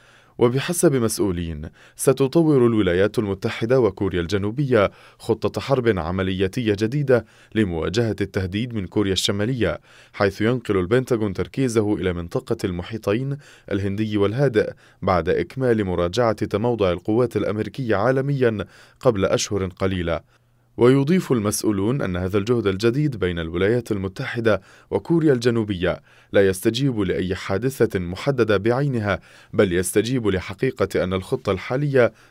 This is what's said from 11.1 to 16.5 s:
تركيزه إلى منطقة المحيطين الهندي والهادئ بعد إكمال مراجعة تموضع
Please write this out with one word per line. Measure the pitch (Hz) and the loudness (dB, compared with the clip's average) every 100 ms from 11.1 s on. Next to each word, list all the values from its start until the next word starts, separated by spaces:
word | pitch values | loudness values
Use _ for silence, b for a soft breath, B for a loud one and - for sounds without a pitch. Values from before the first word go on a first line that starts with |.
| 120 107 | 0 -2
تركيزه | 90 90 - 131 113 104 | -4 -6 -2 0 0 0
إلى | 104 92 | 0 -2
منطقة | 87 85 - - 113 | -4 -6 -6 -6 -4
المحيطين | 101 87 85 110 - 110 135 139 B B - | -4 -4 -6 -6 -4 -2 -4 -8 B B -6
الهندي | 98 98 98 110 107 | -4 -2 -2 -2 0
والهادئ | 101 117 143 107 - b b b | 0 2 2 2 0 b b b
بعد | 92 90 82 | 0 2 2
إكمال | 73 - - 127 113 95 | 0 -2 -2 0 2 0
مراجعة | 87 87 95 120 | 0 0 0 0
تموضع | 107 107 | 0 -2